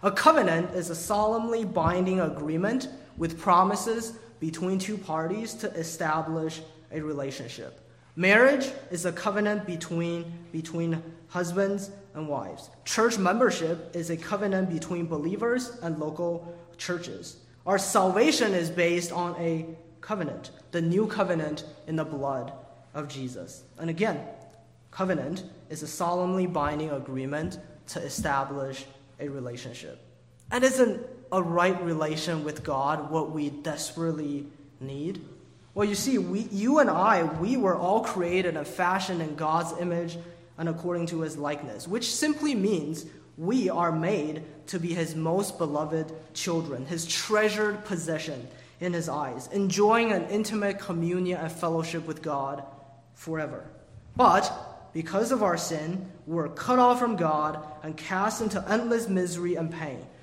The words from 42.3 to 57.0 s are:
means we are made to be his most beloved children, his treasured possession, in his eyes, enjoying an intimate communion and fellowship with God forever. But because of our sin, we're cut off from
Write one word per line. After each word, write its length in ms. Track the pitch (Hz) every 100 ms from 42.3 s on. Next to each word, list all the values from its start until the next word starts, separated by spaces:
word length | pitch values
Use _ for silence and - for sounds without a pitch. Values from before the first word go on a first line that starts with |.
| 302 294
means 520 | 233 196 180 147 160 - - - -
we 320 | 170 254 185
are 220 | 165 170
made 540 | 160 170 202 151 156 - - -
to 100 | 180
be 160 | 170
his 220 | 175 160 156
most 420 | 160 185 202 -
beloved 540 | 156 147 156 160 156 - -
children, 540 | - 190 165 143 131 135
his 200 | 170 -
treasured 800 | - - 214 214 202 208 202
possession, 640 | - 175 160 156 160 131 120 - - -
in 120 | 180
his 160 | 175 160
eyes, 400 | 143 139 151 -
enjoying 600 | 202 196 196 208 226 226
an 140 | 190 165
intimate 500 | 208 214 208 202 196
communion 600 | - 170 170 180 180 175
and 120 | 160
fellowship 560 | 160 170 165 165 165 156
with 160 | 147
God 400 | 160 139 135 143 - - - - -
forever. 500 | - 160 160 143 - - - - - - -
But 760 | 233 185 - - - - -
because 400 | 165 160 196 233
of 100 | 247
our 140 | 202 165
sin, 540 | - 156 156 190 - - -
we're 220 | 170 151
cut 300 | - - 254
off 200 | 247
from 180 | 247